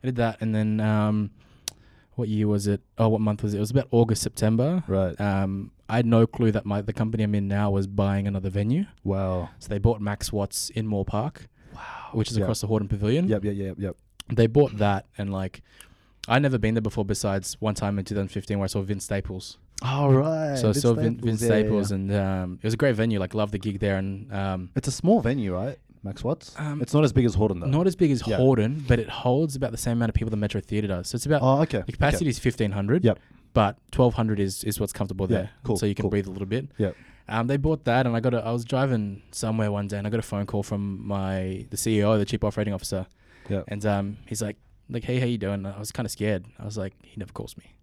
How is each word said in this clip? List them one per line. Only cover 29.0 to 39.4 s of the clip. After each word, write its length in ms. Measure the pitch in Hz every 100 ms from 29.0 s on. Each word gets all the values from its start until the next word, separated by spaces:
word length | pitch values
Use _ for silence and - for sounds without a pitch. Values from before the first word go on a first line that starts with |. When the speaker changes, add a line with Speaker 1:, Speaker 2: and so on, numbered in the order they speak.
| 110
Speaker 1:
holds 460 | - 123 127 160 135
about 140 | 131
the 60 | 113
same 160 | - 117
amount 100 | 117
of 60 | -
people 160 | 113
the 60 | 107
Metro 220 | 104 107
Theatre 260 | - 104 104
does. 220 | 90 87
So 60 | 123
it's 100 | 139
about 160 | 151
Speaker 2:
Oh, 180 | 131 139
okay. 220 | 156 - -
Speaker 1:
the 60 |
capacity 340 | - 143 147 160
Speaker 2:
Okay. 40 |
Speaker 1:
is 100 | 120
fifteen 320 | 131 - 104
hundred, 320 | 101 101 156 185
Speaker 2:
Yep. 140 | - _ - _
Speaker 1:
but 240 | - 104 - _
twelve 240 | - 123 113
hundred 240 | 113 104
is, 240 | 98 95
is 160 | - 101
what's 140 | 104
comfortable 340 | - 101 95 95
Speaker 2:
Yeah, 80 | 110
Speaker 1:
there. 120 | 92 -
Speaker 2:
cool, 140 | - 104
Speaker 1:
So 80 | 104
you 80 |
can 100 | 98
Speaker 2:
cool. 60 | 101
Speaker 1:
breathe 160 | 104 98
a 60 |
little 160 | 95 98
bit. 220 | 113 139 -
Speaker 2:
Yep. 160 | 101 - - - -
Speaker 1:
Um, 160 | 110 117
they 120 | 139
bought 280 | 143 156 -
that, 220 | 120 123
and 80 | 117
I 40 |
got 140 | 120
a, 40 | 120
I 80 | 113
was 140 | 120 117
driving 560 | 131 135 120 104 98 -
somewhere 400 | -